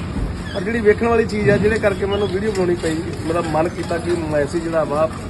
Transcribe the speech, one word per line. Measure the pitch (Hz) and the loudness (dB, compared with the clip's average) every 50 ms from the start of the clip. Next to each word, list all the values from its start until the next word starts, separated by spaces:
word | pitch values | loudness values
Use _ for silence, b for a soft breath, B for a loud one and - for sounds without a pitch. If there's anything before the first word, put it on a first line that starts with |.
| - - - - - - - - - - - | -8 -6 -4 -4 -4 -4 -4 -6 -8 -6 -6
ਪਰ | 196 | -4
ਜਿਹੜੀ | 185 214 233 240 | -4 -2 -2 4
ਵੇਖਣ | 214 208 208 - 226 | 4 4 4 4 2
ਵਾਲੀ | 233 233 226 226 | 2 4 2 2
ਚੀਜ਼ | 175 196 214 208 202 | 0 0 2 4 4
ਆ, | 202 | 4
ਜਿਹਦੇ | 208 190 208 226 220 | 4 4 2 2 2
ਕਰਕੇ | 214 202 196 185 196 | 2 0 0 0 0
ਮੈਨੂੰ | 190 202 202 208 190 | 0 0 0 0 0
ਵੀਡੀਓ | 180 196 208 220 | 0 0 -2 0
ਬਣਾਉਣੀ | 202 190 180 175 175 | 0 0 0 0 0
ਪਈ, | 175 - 160 156 | 0 0 -2 -2
ਮੇਰਾ | 160 170 170 156 - - 156 165 175 170 160 | -2 -4 -6 -6 -4 -2 -2 0 0 0 0
ਮਨ | 156 156 165 180 | 2 2 0 0
ਕੀਤਾ | - 175 170 - 175 165 | -2 -4 -4 -4 -4 -4
ਕਿ | 165 175 175 170 160 156 | -2 -2 -2 -2 -2 0
ਮੈਸੇਜ | 151 147 143 135 170 170 | 0 0 0 0 -2 -2
ਜਿਹੜਾ | 165 165 165 160 151 | -2 0 0 0 0
ਵਾ | 139 143 151 160 156 - - - | 0 0 0 0 0 -2 -6 -10